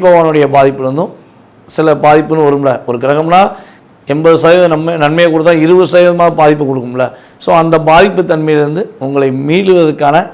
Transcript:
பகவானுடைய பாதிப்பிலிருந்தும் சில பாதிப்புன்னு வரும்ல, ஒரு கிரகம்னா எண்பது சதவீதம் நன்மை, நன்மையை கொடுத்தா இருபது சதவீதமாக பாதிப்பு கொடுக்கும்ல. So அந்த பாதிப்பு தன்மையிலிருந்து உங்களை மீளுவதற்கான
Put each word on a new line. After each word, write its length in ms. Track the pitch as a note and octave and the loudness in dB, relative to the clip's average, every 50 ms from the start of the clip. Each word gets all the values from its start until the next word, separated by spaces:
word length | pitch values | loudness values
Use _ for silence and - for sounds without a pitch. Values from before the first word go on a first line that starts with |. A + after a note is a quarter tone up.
| F3+ | 2
பகவானுடைய 420 | F#3 F3 E3+ D#3+ D#3+ D#3 D3+ D3 C3+ C#3 | 4 4 4 2 2 2 0 0 2 2
பாதிப்பிலிருந்தும் 560 | C#3 C3+ C#3 C3+ C3 C3 C3 C3+ D3+ F#3 B3 - - - _ _ _ _ _ _ _ _ - - | 2 2 2 0 -2 -6 -6 -4 -4 -6 -8 -10 -16 -20 _ _ _ _ _ _ _ _ -12 -6
சில 180 | - D#3 D#3 D3 C#3+ C#3+ | -2 0 0 0 2 2
பாதிப்புன்னு 420 | D3+ D3+ D#3+ D3+ - D#3 D#3+ D3+ C#3+ | 2 2 2 0 0 -2 0 0 0
வரும்ல, 240 | C#3+ C#3+ C#3 C3+ B2 A2+ - - | 0 0 0 -2 -2 -4 -4 -8
ஒரு 80 | A#2+ A#2+ B2+ | -6 -4 -2
கிரகம்னா 380 | C3+ C#3+ D3+ D#3+ E3 F3 F#3 G3+ - - - - - - _ _ _ _ _ _ - C#3 | -2 -2 -2 -2 0 0 0 0 0 -4 -10 -20 -20 -20 _ _ _ _ _ _ -6 -4
எண்பது 220 | D3+ D#3+ E3 E3 D#3+ D#3+ | 0 2 2 2 2 2
சதவீதம் 300 | D#3+ E3+ F3+ F3+ E3+ D#3+ | 2 2 4 2 2 0
நன்மை, 200 | D#3 D#3+ E3 E3+ D#3+ D3 | -2 -4 -4 -4 -2 -2
நன்மையை 260 | D3 D#3 E3 F3 E3+ | -2 0 0 0 0
கொடுத்தா 220 | D#3+ E3 D#3 E3+ E3+ D#3+ D#3 | 0 0 0 2 2 2 2
இருபது 220 | D#3+ F3+ F#3 F#3 D3 - | 2 2 2 2 2 2
சதவீதமாக 400 | F3+ F3 F3 F3 E3+ E3+ E3+ D#3+ D#3+ | 2 2 2 2 2 0 0 0 2
பாதிப்பு 240 | D#3 D3+ D3+ D3 D3 C3 | 2 2 2 0 -2 -4
கொடுக்கும்ல. 340 | C3+ C3 A#2+ B2 B2 B2+ B2+ A#2+ - - - - _ - - | -6 -6 -8 -8 -6 -6 -6 -6 -6 -12 -20 -20 _ -10 -4
So 60 | F3+ F3+ E3 | -2 0 0
அந்த 140 | D#3+ E3 E3 D#3+ D3+ D#3+ | 0 2 0 0 2 2
பாதிப்பு 320 | D#3 E3+ G3 G#3 F3+ F3+ - E3 E3+ | 2 4 2 2 0 -2 -2 -2 -2
தன்மையிலிருந்து 500 | D#3 D#3 D#3 D3+ D3+ D3 D3 D3+ F3 - - - - C3+ | -2 -2 -2 0 0 -2 -2 -4 -6 -8 -10 -10 -12 -10
உங்களை 240 | C3+ C#3 C#3+ C#3 C3+ C3 C3 C#3 D3 | -6 -4 -2 -2 -2 -2 -4 -4 -2
மீளுவதற்கான 720 | D#3+ F#3 G3+ F#3+ F#3 F3 E3 D#3 C#3+ D3 D3 C#3+ D3 E3+ G3 - | -2 0 0 2 2 2 2 0 -2 -2 -2 0 0 0 -2 -4